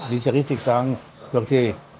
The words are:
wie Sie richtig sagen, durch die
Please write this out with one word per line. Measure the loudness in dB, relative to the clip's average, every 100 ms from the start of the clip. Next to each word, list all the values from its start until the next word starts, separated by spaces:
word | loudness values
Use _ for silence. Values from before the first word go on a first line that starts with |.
| -6
wie | -2
Sie | 0
richtig | 0 0 -2
sagen, | 2 2 2 -4 -8 -20 -4
durch | -2 2
die | 2 2 -2 -12